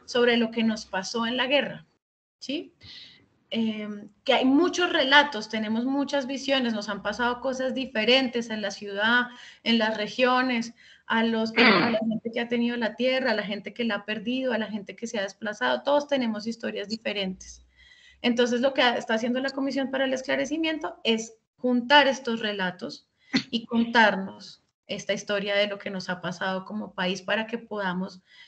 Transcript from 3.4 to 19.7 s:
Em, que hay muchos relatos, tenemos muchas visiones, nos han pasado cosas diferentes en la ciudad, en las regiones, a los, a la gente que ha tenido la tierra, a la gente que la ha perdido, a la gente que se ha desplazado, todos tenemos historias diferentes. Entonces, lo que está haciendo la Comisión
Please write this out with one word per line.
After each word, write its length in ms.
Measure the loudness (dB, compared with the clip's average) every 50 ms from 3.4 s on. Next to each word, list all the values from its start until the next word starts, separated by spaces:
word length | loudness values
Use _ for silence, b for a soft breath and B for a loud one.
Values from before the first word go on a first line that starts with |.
| _ -6 -4
Em, 540 | -2 -2 -2 -2 -4 -6 -8 -10 -12 -14 -18 _ _ 0
que 80 | 2
hay 140 | 2 4 4
muchos 440 | 4 6 6 4 4 2 0 0 2
relatos, 580 | 2 2 4 6 6 6 6 4 0 -6 -6 -6
tenemos 340 | -4 -4 -2 -2 -2 -2 -2
muchas 420 | 0 0 -2 0 0 -2 -2 -2
visiones, 460 | -4 -6 -6 -2 0 0 0 0 0
nos 160 | -2 -2 -4 -6
han 140 | -6 -6
pasado 380 | -4 -4 -2 0 0 0 0 -2
cosas 320 | -4 -4 -2 -2 -2 -2 -2
diferentes 720 | -4 -6 -4 -2 0 4 4 4 4 4 2 -2 -4 -4 -4
en 140 | -4 -4
la 80 | -4 -6
ciudad, 560 | -6 -8 -8 -6 -2 0 2 4 4 4 2 0 B B B B B B
en 140 | B 2 2 2
las 160 | 2 2 0 -2
regiones, 760 | -4 -4 0 2 4 4 4 4 4 2 0 0 -2 -4 -10 b b b b b b
a 160 | b 0 2
los, 300 | 2 2 2 0 0 2 4 6
a 320 | 8 8 8 6 4 2
la 80 | 2 0
gente 320 | 0 -2 -2 -4 -4 -6
que 80 | -4 -4
ha 80 | -4 -2
tenido 280 | 0 0 0 0 0 -2
la 160 | -2 -2 -2
tierra, 360 | 0 0 0 0 2 0 0
a 20 | 0
la 80 | 0
gente 320 | -2 -4 -6 -8 -8 -8 -6
que 100 | -4 -2
la 120 | -2 -2
ha 80 | -4 -4
perdido, 480 | -6 -8 -6 -4 -4 -2 -2 -2 -2 -2
a 40 | -2
la 100 | -2 -4
gente 280 | -6 -8 -10 -12 -12
que 100 | -12 -10
se 120 | -6 -4 -4
ha 40 |
desplazado, 600 | -4 -6 -6 -8 -8 -8 -4 -2 -2 -2 -2 0
todos 260 | 0 2 2 2 2 0
tenemos 380 | 0 0 0 0 -2 -4 -6
historias 420 | -8 -8 -6 -6 -6 -6 -6 -8 -8
diferentes. 800 | -8 -6 -6 -4 -4 -2 -4 -4 -6 -8 -12 -20 -20 -20 _ _ b b b b b b b b b b
Entonces, 400 | b 2 4 4 2 2 2 2
lo 100 | 2 2
que 80 | 4 4 4 4 4
está 180 | 2 0 -2 -2
haciendo 240 | 0 0 0 -2 -2
la 100 | -2 -4
Comisión 400 | -2 -2 -2 -2